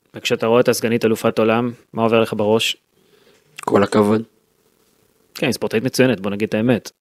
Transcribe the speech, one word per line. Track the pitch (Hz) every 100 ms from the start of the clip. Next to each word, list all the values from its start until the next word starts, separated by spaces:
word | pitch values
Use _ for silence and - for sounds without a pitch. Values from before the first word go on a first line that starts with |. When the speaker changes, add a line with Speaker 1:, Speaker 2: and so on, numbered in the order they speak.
| _ 117
Speaker 1:
וכשאתה | - 120 113
רואה | 120
את | 123
הסגנית | 120 117 117 110
אלופת | 110 113 110
עולם, | 110 113 123 117 _
מה | -
עובר | 113 117
לך | 113
בראש? | 110 107 113 - - _ _ _ _ _ _ _ -
Speaker 2:
כל | - 107
הכבוד. | 101 107 104 110 113 _ _ _ _ _ _ _ _ _ _ -
Speaker 1:
כן, | 151
היא |
ספורטאית | 107 107 110
מצוינת, | 123 - 131 107
בוא | 101
נגיד | 101 107
את |
האמת, | 110 117 113 - _